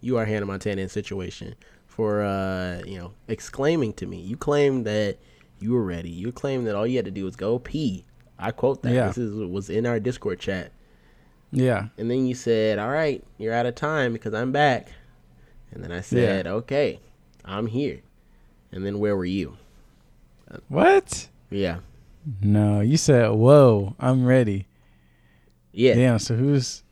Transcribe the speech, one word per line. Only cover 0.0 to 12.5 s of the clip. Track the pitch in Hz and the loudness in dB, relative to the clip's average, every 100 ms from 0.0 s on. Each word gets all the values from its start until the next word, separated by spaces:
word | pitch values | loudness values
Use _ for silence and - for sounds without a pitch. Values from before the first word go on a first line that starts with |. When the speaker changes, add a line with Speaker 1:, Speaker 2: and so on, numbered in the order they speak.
Speaker 1:
You | 120 123 | -2 -2
are | |
Hannah | 110 107 101 | 0 -2 -4
Montana | 95 104 98 | -6 -4 -4
in | 95 | -6
Situation | - 101 98 90 - - - _ - _ | -8 -8 -8 -8 -12 -16 -16 _ -20 _
for, | - 110 104 | -4 -2 0
uh, | 101 98 95 92 90 87 | 0 -2 -2 -4 -6 -8
you | 85 95 | -10 -12
know, | 87 - - | -14 -16 -10
exclaiming | 110 - - 139 165 120 | -10 -8 -2 0 0 -2
to | - 95 | -6 -10
me. | 90 | -10
You | 90 120 | -10 -8
claim | - 147 143 131 | -2 2 2 2
that | 110 107 104 95 _ _ _ _ | -2 -2 -2 -6 _ _ _ _
you | 104 | -2
were | 123 | 0
ready. | 101 85 85 | 0 -4 -8
You | 82 104 | -8 -8
claim | 123 143 135 | -6 -6 -4
that | 117 | -4
all | 101 113 | -2 -2
you | 127 | -2
had | |
to | 101 | -4
do | 95 | -6
was | 95 - | -8 -6
go | 98 120 | -2 -2
pee. | - 180 147 95 - - - _ | -4 -4 -4 -4 -12 -20 -20 _
I | 98 | -8
quote | 117 127 135 | -2 -2 0
that. | 127 | 0
Speaker 2:
Yeah. | 123 127 | 2 2
Speaker 1:
This | 113 | -2
is, | 117 | -6
was | 104 98 92 98 | -4 -6 -6 -4
in | 98 120 | -2 0
our | 120 | -2
Discord | 104 120 104 - | -4 -4 -6 -6
chat. | - 95 - - _ _ _ _ _ _ _ | -4 -6 -8 -16 _ _ _ _ _ _ _
Speaker 2:
Yeah. | 127 127 110 107 - | 0 2 0 -4 -8
Speaker 1:
And | 113 | -4
then | 127 127 | -2 -2
you | |
said, | 123 - | -2 0